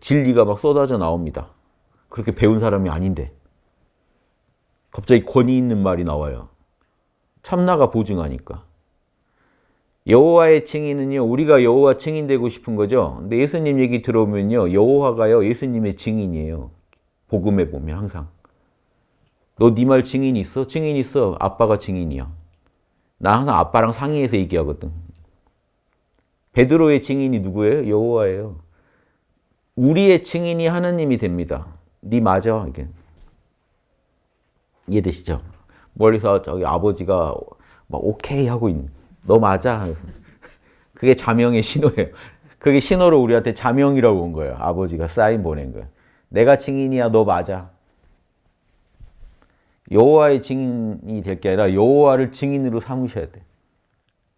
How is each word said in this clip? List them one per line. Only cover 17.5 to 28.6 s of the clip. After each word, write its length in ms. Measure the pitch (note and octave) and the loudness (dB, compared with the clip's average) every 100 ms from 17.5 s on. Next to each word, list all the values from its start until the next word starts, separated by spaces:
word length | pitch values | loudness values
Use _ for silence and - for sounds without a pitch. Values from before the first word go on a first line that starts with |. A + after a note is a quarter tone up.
| G2+ D#2+ | 0 -2
보면 300 | D2+ D2+ D#2+ | -4 -10 -8
항상. 300 | G2+ F#2 D#2 _ _ _ _ _ _ _ _ _ _ _ _ - | -10 -12 -16 _ _ _ _ _ _ _ _ _ _ _ _ 2
"너 180 | A2+ | 4
네 100 | A2+ | 4
말 180 | B2 C3 | 4 2
증인 340 | B2+ C#3 C3+ B2 | 2 -2 -2 -2
있어?" 300 | F2+ C3+ C3+ | -4 -6 -6
"증인 300 | D#3+ D#3 C#3+ | -6 -4 -4
있어. 400 | B2 C#3+ G#2+ F2+ | -4 -2 -2 -2
아빠가 400 | F#2+ - A2+ G#2 | -6 0 0 0
증인이야. 540 | - F#2 E2+ C2+ B1+ D#2+ _ _ _ _ _ _ _ _ | -4 -6 -6 -8 -10 -16 _ _ _ _ _ _ _ _
나 180 | F#2+ A2 | 0 2
항상 200 | C#3 G2 | 2 0
아빠랑 360 | E2+ A#2 A2+ | 2 2 0
상의해서 460 | A2+ C#3 D3+ C3 G#2 | -2 -4 -2 -2 -2
얘기하거든." 520 | F2+ F2 D2 D2 D#2 E2 E2 - _ _ _ _ _ _ _ _ _ _ _ _ _ | -2 -2 -4 -6 -12 -14 -18 -20 _ _ _ _ _ _ _ _ _ _ _ _ _
베드로의 500 | - B2+ D#3+ D#3+ C#3+ | 0 4 4 4 2
증인이 380 | - C3+ C3+ B2 | 0 -4 -2 -2
누구예요? 500 | F#2+ F#2+ G#2 C#3+ A2+ | -4 -2 0 0 0
여호와예요. 640 | G#2 A#2 A#2 G2+ F#2 G#2+ D#2+ | 0 0 0 0 -2 -8 -14